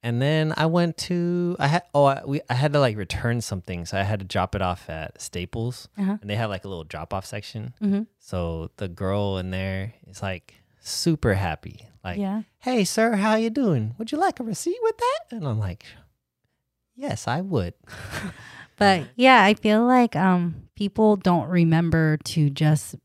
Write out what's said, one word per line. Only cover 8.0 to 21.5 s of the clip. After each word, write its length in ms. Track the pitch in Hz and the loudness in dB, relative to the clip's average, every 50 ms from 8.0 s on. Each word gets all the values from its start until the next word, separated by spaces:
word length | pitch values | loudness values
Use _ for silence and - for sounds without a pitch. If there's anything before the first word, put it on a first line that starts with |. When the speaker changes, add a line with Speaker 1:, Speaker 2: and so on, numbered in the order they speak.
| 220 - _ _ | -2 -6 _ _
Speaker 1:
So 520 | _ - - 90 87 85 82 82 80 - _ - | _ -8 -6 -4 -4 -4 -6 -6 -8 -12 _ -10
the 100 | 104 92 | -10 -10
girl 500 | 87 85 98 92 98 101 101 101 98 95 | -8 -6 -4 -2 -2 -2 -2 -2 -2 -4
in 140 | 90 92 | -4 -4
there 440 | 92 92 95 95 95 95 95 110 - _ _ - | -6 -4 -4 -4 -6 -6 -8 -10 -12 _ _ -20
is, 140 | 95 - | -16 -10
like, 320 | - 98 95 87 _ - _ _ _ _ _ _ | -8 -8 -8 -8 _ -20 _ _ _ _ _ _
super 540 | _ - - - - 170 165 147 - 123 95 | _ -10 -8 -4 0 0 0 0 2 0 0
happy. 540 | 98 98 87 78 - - - - - - - _ _ _ | 2 0 -2 -4 -6 -10 -16 -18 -18 -20 -20 _ _ _
Like, 120 | 92 90 196 | -10 -6 -6
Speaker 2:
Yeah. 240 | 202 190 196 220 214 _ _ _ | -4 -4 -4 -6 -8 _ _ _
Speaker 1:
"Hey, 260 | - 254 254 240 196 | -6 -2 0 0 0
sir, 320 | 185 - - 220 233 233 196 | 0 2 2 2 2 2 2
how 180 | 196 220 214 | 2 2 2
you 140 | 220 226 226 | 2 0 0
doing? 440 | 226 294 269 220 165 127 107 110 120 - | 0 0 2 2 2 2 0 -2 -4 -6
Would 160 | 226 226 - | -8 -6 -4
you 40 | 302 | 0
like 220 | 359 392 - - | 0 0 -2 -2
a 40 | 254 | -6
receipt 340 | 226 208 - - 330 359 494 | -6 -6 -6 -4 -4 -4 0
with 160 | 466 453 440 440 | -2 -2 -2 0
that?" 220 | 466 494 539 640 659 _ | -2 -2 -2 -2 -6 _
And 140 | - 226 165 | -10 -6 -4
I'm 140 | 143 113 110 | -2 -2 -2
like, 240 | 107 92 87 - - - - - - _ _ _ _ _ _ _ _ _ _ _ _ _ _ _ _ _ _ | -2 -4 -6 -8 -14 -20 -20 -20 -20 _ _ _ _ _ _ _ _ _ _ _ _ _ _ _ _ _ _
"Yes, 320 | 247 262 285 - - - - | -10 -8 -8 -6 -6 -4 -4
I 140 | 120 151 | -4 -4
would." 320 | 185 196 185 127 92 87 - _ _ - | -4 -2 -2 -2 -2 -2 -6 _ _ -20
<laughs> 920 | - - - - - - - 190 - - - - - - - - _ _ | -18 -16 -14 -10 -10 -10 -10 -10 -12 -14 -20 -20 -20 -20 -20 -20 _ _
Speaker 2:
But 320 | 208 202 196 175 143 - _ - | 4 4 4 4 0 -6 _ 4
yeah, 260 | 247 262 262 240 196 | 6 8 8 10 8
I 120 | 196 214 | 8 4
feel 300 | - - 214 208 220 233 | 4 4 2 4 4 4
like, 300 | 247 254 254 240 226 - | 6 6 6 4 4 2
um, 540 | - 185 190 180 180 175 175 160 - - - _ | 2 4 4 4 4 2 0 -4 -6 -12 -18 _
people 400 | - 208 202 - - 220 214 208 196 | -6 -6 -4 0 4 4 4 4 4
don't 320 | 185 190 175 170 110 135 | 4 2 2 2 2 2